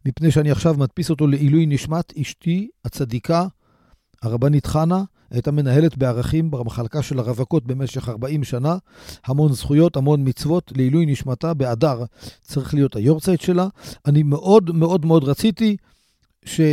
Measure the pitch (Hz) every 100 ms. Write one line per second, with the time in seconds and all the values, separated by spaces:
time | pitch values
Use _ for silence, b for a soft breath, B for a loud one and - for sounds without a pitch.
0 | 135 - 160 147 147 143 165 143 131 -
1 | 165 151 151 139 147 156 156 139 147 165
2 | - - 143 - 170 180 233 - 117 -
3 | 127 117 - 170 185 - _ _ _ _
4 | _ _ 113 117 139 147 - 151 165 185
5 | 196 _ _ 120 147 147 139 135 160 127
6 | 131 120 123 160 165 139 117 123 113 151
7 | - 135 117 117 131 160 117 131 131 135
8 | 127 110 131 151 131 123 143 180 B B
9 | B B - 135 151 123 - 147 170 147
10 | 139 147 131 - 147 175 - 135 127 160
11 | 160 131 135 123 160 151 127 113 156 120
12 | 120 B B B - 143 131 147 139 110
13 | 117 156 190 175 - 180 190 B B B
14 | 147 147 147 143 185 214 170 165 165 180
15 | 160 165 135 139 220 180 220 202 _ _
16 | _ _ _ _ - - 156